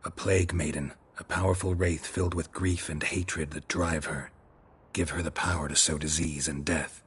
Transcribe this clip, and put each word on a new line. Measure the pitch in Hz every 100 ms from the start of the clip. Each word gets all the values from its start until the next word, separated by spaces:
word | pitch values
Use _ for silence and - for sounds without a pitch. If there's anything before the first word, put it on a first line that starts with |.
A | -
plague | - - 95 87
maiden, | 90 76 73 71 - - -
a |
powerful | - 90 92 92 95
wraith | 90 90 82 -
filled | - 90
with | 87 82
grief | - 92 87 -
and | 76
hatred | 71 98 90 - 76
that | 73 -
drive | - 87 80 73
her. | 73 67 - - - - - -
Give | - 85
her | 85
the | 82
power | - - 87 73
to | 73
sow | - 76
disease | 78 76 78 71 67
and | 69
death. | 69 82 - -